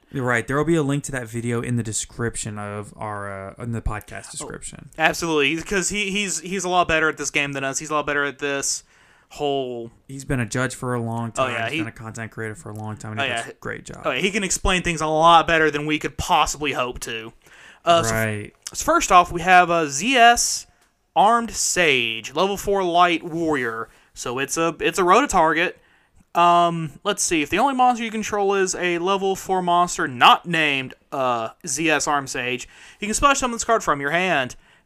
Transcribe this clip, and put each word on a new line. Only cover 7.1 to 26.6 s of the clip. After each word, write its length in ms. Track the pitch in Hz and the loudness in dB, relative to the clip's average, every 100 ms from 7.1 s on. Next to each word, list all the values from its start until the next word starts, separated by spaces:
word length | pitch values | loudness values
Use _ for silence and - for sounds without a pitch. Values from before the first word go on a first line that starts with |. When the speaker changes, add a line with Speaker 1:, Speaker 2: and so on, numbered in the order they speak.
| 151 | -2
Speaker 2:
this 140 | 143 | -4
game 220 | 151 143 | -2 -4
than 100 | 139 | -4
us. 140 | 135 135 | -6 -6
He's 100 | 151 | -4
a 60 | |
lot 100 | 156 143 | -4 -2
better 180 | 147 | -2
at 160 | 143 131 | -2 -4
this 420 | 147 139 139 - - _ _ _ _ | -4 -4 -4 -6 -10 _ _ _ _
whole 600 | - 147 139 127 120 117 - - | -6 -4 -2 -4 -8 -10 -16 -16
Speaker 1:
He's 180 | 135 | -12
been 140 | 135 135 | -4 -4
a 80 | 113 | -2
judge 300 | 127 127 - | -2 -4 -4
for 180 | 127 | -6
a 60 | 123 | -4
long 300 | 113 117 117 110 | -4 -4 -6 -4
Speaker 2:
Oh, 100 | 131 | -4
Speaker 1:
time. 60 | |
Speaker 2:
yeah, 120 | 117 | -2
Speaker 1:
He's 80 | 113 | -4
Speaker 2:
he 60 | 151 | -4
Speaker 1:
done 100 | 110 | -6
a 40 | |
content 380 | - 110 110 110 | -10 -14 -12 -12
creator 240 | - 110 | -10 -10
for 160 | 107 110 | -10 -12
a 40 | |
long 220 | 107 107 104 | -10 -10 -10
time. 140 | 113 | -8
And 80 | 107 | -6
Speaker 2:
Oh, 40 | |
Speaker 1:
he 40 | 135 | -4
Speaker 2:
yeah. 120 | 117 | -4
Speaker 1:
does 80 | 117 | -6
a 40 | |
great 300 | - - 107 | -10 -10 -10
job. 180 | - - | -12 -8
Speaker 2:
Oh, 80 | 160 | -4
yeah, 80 | 127 | 0
he 100 | 190 | 0
can 140 | 196 | -2
explain 380 | 185 - 208 180 | -4 -2 0 0
things 180 | 175 160 | 0 -2
a 60 | 156 | 0
lot 400 | 156 165 170 151 | 4 8 8 6
better 200 | 165 156 | 4 2
than 160 | 147 | 0
we 140 | 151 151 | -2 -4
could 180 | 156 - | -4 -6
possibly 560 | - 170 - 143 147 | 0 2 2 -2 -4
hope 280 | 143 123 127 | -2 -4 -6
to. 320 | - 113 113 - _ - - - | -10 -10 -12 -18 _ -20 -20 -4
Uh, 180 | - 170 | 2 2
so 40 | 113 | 2
f-, 60 | |
Speaker 1:
Right. 400 | 113 110 104 104 - - | 0 0 -4 -10 -16 -12
Speaker 2:
so 120 | - | -6
first 260 | - 330 - | 0 0 6
off, 220 | 185 180 | 6 6
we 80 | 170 | 2
have 280 | 175 180 175 | 6 6 6
a 220 | 170 156 | 4 0
Z 240 | 139 208 262 | -2 2 6
S 500 | 233 240 - - - _ _ _ _ - | 8 6 2 -4 -10 _ _ _ _ 2
Armed 340 | 196 233 226 | 4 4 0
Sage, 840 | - - 185 165 135 117 113 110 | -4 -2 2 2 2 0 -4 -6
level 220 | 139 190 196 | -2 -2 -2
four 280 | - 196 | -2 0
light 400 | 180 170 175 165 | 2 4 4 2
warrior. 640 | 180 165 160 147 120 113 110 _ _ | -4 -4 0 0 -2 -4 -10 _ _
So 240 | - 131 123 | -10 -6 -4
it's 180 | 139 - | -2 0
a, 200 | 165 156 | -2 0
it's 200 | 135 165 | -2 2
a 40 | |
rota 220 | 180 208 285 | 6 6 6
target. 540 | 196 160 156 175 - _ _ _ _ _ 175 | 4 4 4 0 -4 _ _ _ _ _ 4
Um, 640 | 175 175 | 6 6